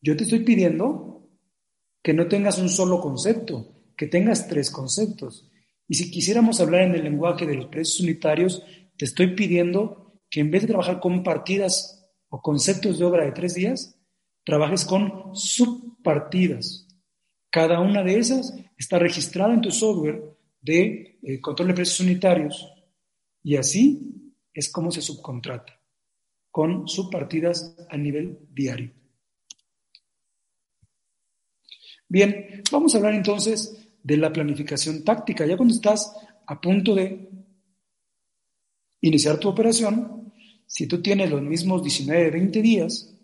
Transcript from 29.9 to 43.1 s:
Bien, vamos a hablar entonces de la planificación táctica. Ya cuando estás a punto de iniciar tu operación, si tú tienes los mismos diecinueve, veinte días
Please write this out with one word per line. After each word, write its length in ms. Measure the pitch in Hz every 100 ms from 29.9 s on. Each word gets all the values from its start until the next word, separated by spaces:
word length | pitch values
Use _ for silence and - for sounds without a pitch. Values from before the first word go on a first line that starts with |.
| _ _ _ _ _ _ _ _ _ _ _ _ _ _ _ _ _ _ - - - _
Bien, 540 | 180 202 202 - - -
vamos 240 | 294 320
a 40 | 226
hablar 160 | 208
entonces 760 | 214 196 208 202 220 - - - _
de 140 | - 147
la 160 | 156
planificación 720 | 156 147 147 147 143 160 156
táctica. 420 | 151 226 - - 156
Ya 100 | 180
cuando 180 | 247
estás 400 | 226 208 214 - - - _ -
a 140 | 147
punto 340 | 175 196 190
de 360 | 196 190 196 - - - _ _ _ _ _ _ _ _ _ _ _ _ _ _ _
iniciar 380 | 165 151 147 151
tu 100 | 202
operación, 840 | 190 226 226 220 220 - - - _ - _ _
si 200 | - 143
tú 140 | 175
tienes 300 | 175 196 190
los 100 | 147
mismos 420 | 143 165 175 185
diecinueve, 480 | 147 - 139 165 165
veinte 300 | 156 190 214
días 540 | 220 220 160 - -